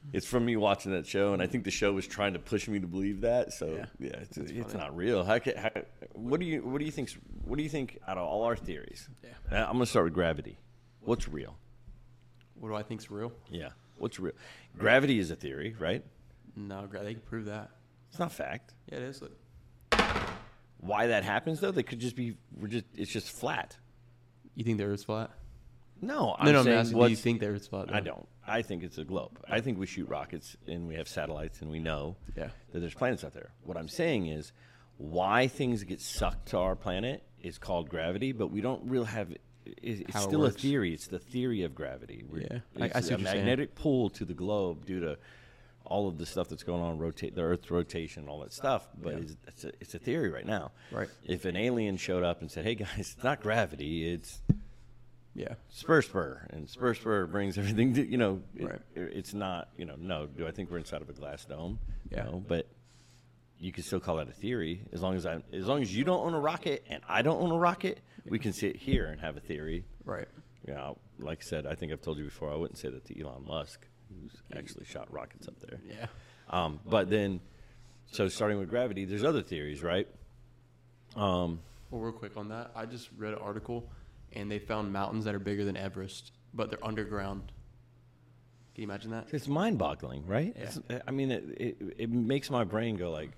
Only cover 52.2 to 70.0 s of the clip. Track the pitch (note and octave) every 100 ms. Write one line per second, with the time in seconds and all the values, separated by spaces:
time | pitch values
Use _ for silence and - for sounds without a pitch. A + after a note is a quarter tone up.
52.2 | F2 E2+ D#2+ - F#2 A2 G2 - F#2+ -
53.2 | B2 C#3+ G#2 A2+ G2 C#2+ D2 E2 E2 F2
54.2 | - - - - - - - - - -
55.2 | - - G2+ A2+ - - - D#3+ - F#2+
56.2 | D2+ C2 - D#2 D2 - B2 A2 A2 G#2+
57.2 | F2 F#2+ G2 F#2+ G2+ G#2+ B2+ A#2+ C#3 B2
58.2 | G#2+ F#2+ - - F2 - - - F2 -
59.2 | F#2 G2+ G2 F2 - - E2+ C#2+ F2 E2
60.2 | D2+ C#2 E2 E2 F2 E2+ D#2+ D#2 D2+ C#2+
61.2 | D2 D2 - D2 E2+ - - - - -
62.2 | - F2 F#2+ E2 - - - - - -
63.2 | - - - - F2+ F2+ E2+ F#2+ F2+ D#2+
64.2 | C#2 - G2+ B2 D#2+ F2 G2+ E2+ F#2 F#2
65.2 | E2+ E2 - F#2+ F#2+ C#3+ A#2 F#2+ C#3+ F3+
66.2 | C#3 E3 D3 E3 F3 C#3+ - D2+ - F#2
67.2 | C3 E3 F3 E3 F3 F#3 F#3 - - -
68.2 | - G#2+ A2 F2+ G#2 - - - D#2 D2+
69.2 | D#2+ D2 - D#2 D#2 E2+ F2+ -